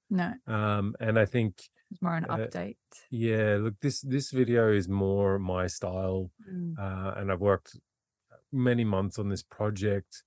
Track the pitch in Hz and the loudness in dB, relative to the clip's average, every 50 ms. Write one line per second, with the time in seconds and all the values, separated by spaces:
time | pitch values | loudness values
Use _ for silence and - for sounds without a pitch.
0 | _ - 196 180 170 170 - - _ - 110 104 107 104 104 104 98 104 - - | _ -2 -2 0 0 -2 -4 -8 _ -4 -2 0 0 2 2 0 0 -2 -4 -2
1 | 113 110 110 113 104 - - 120 110 101 - - - - _ _ _ _ 190 - | -2 2 4 4 4 4 2 0 0 0 -2 -8 -16 -20 _ _ _ _ -8 -4
2 | 180 175 170 160 165 - - 110 110 - - 90 90 101 - - _ _ - - | -4 -2 -2 -2 -4 -2 -2 -4 -4 -4 -6 -8 -8 -8 -10 -14 _ _ -20 -20
3 | - _ 127 113 113 113 110 110 107 107 104 101 107 113 101 - 143 139 - - | -12 _ -4 -2 0 2 2 2 4 4 2 2 2 -2 -4 -2 -4 -4 -2 -4
4 | - 135 127 143 139 - 135 127 123 117 120 117 113 107 104 101 87 92 98 98 | -4 -2 -2 -2 -2 0 2 2 2 4 4 4 6 6 6 4 2 2 0 2
5 | 98 98 98 101 101 95 98 98 92 90 90 92 92 87 - - - 92 92 95 | 2 2 2 4 4 2 2 0 0 -2 0 0 -2 -2 -4 -6 -6 -6 -4 -2
6 | 95 95 95 95 92 90 - - 214 190 185 180 175 170 160 120 98 95 95 92 | -2 -2 -2 -4 -4 -6 -12 -18 -16 -12 -8 -8 -6 -6 -6 -6 -6 -6 -6 -6
7 | 95 98 - - 98 98 95 87 101 101 98 - - - - - - _ _ _ | -6 -6 -6 -4 -2 -2 -2 2 4 2 2 2 0 -8 -20 -20 -20 _ _ _
8 | _ _ _ _ _ _ - _ _ _ 135 131 127 123 120 120 113 107 98 95 | _ _ _ _ _ _ -20 _ _ _ -2 0 2 2 2 2 2 2 0 0
9 | 101 92 - 113 101 101 95 87 - _ - - 107 104 104 92 104 104 101 98 | 0 -2 -4 -4 -4 -2 -4 -4 -8 _ -6 -4 -4 -4 -2 0 0 0 0 0
10 | - _ - - - | -2 _ -14 -18 -18